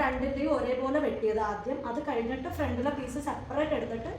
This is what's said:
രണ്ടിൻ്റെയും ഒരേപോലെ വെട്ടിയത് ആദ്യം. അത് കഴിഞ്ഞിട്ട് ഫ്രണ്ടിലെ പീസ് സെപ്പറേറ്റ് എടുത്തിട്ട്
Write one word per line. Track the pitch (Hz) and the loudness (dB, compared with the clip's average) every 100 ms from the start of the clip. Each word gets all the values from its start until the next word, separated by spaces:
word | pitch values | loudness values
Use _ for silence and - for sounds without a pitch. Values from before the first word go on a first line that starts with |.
രണ്ടിൻ്റെയും | 269 254 - - 285 254 | 2 2 0 2 2 2
ഒരേപോലെ | 240 254 262 294 | 2 2 2 2
വെട്ടിയത് | 269 175 220 214 208 | 2 2 2 2 0
ആദ്യം. | 196 247 294 240 | 0 -2 -4 -2
അത് | 302 294 | -4 -2
കഴിഞ്ഞിട്ട് | 240 233 262 349 330 | 0 0 -2 -4 -2
ഫ്രണ്ടിലെ | 277 247 277 277 | 0 2 0 0
പീസ് | 254 294 285 | -4 -4 -4
സെപ്പറേറ്റ് | 247 - 277 302 269 | -4 -2 0 2 0
എടുത്തിട്ട് | 233 226 311 | -2 -4 -6